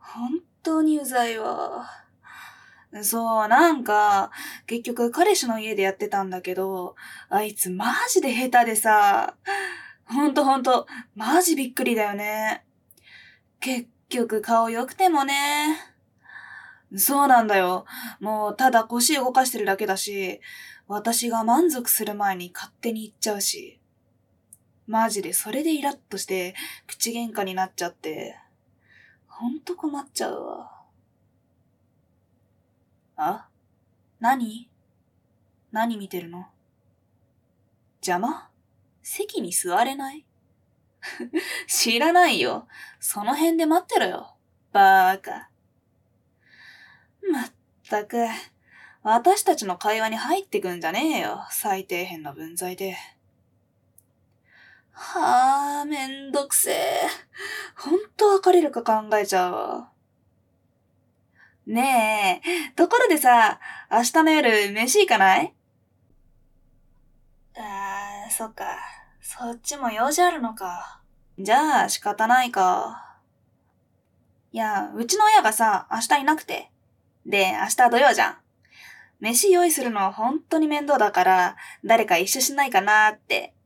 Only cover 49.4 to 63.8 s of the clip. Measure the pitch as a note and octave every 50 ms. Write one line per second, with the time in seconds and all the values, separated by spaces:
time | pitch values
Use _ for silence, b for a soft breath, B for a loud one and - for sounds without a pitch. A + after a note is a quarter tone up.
49.4 | - - E4+ - A3 G3 F3+ F3+ - G#3 G#3+ A3 A3 A3+ A3 A3+ A3 C4 E4 G4
50.4 | G4 _ - G3+ - F3+ F3 F3 E3 D#3+ E3+ A3 C#4+ D#4+ D4 G#3+ E3 G#2 - -
51.4 | - - - - - A3 G3 G3 F#3+ _ F#3 F3 F3+ F#3 F3+ D#3+ D#3 D3+ C3+ -
52.4 | D#3 D#3+ E3+ F3 F#3 F3+ F#3 F3+ F#3+ F#3+ F3+ - - - _ _ _ _ _ _
53.4 | _ _ _ _ _ _ _ _ _ _ _ _ _ _ _ _ _ _ _ _
54.4 | b b b b b b b b b b _ - - - - - D#4 - - B3
55.4 | B3+ C4 C4+ C#4 C#4+ C#4+ C#4+ D4 D4 D4 D4+ C#4 C4+ C4 C4+ C#4 C#4 C#4 C4 C#4+
56.4 | C#4 C#4 - - - - - - - - - - - - - - - _ B B
57.4 | G4 B B B B B B - - C#4 D#4 F#4+ G#4+ - _ - G#4+ G#4 G4+ G4
58.4 | G4 F#4 F#4 F4 D#4+ C#4+ C4 A#3 A#3 - A3 G#3+ G#3+ G#3+ G#3+ G#3+ G3+ G#3 G3+ F#3
59.4 | F3+ F3+ F3 G#2+ - - - - - - _ _ _ _ _ _ _ _ _ _
60.4 | _ _ _ _ _ _ _ _ _ _ _ _ _ _ _ _ _ b b b
61.4 | b b b b _ - G#3+ A#3 B3+ C#4 C4 A#3+ A3 G#3+ A3 G#3+ G#3 F#3+ F3+ F3+
62.4 | - E4 F4 F4 D4+ - _ - E4 F4 - A#4+ - A4+ E4+ D4+ - B3+ A#3+ A#3
63.4 | A3+ G#3+ C4+ B B B B B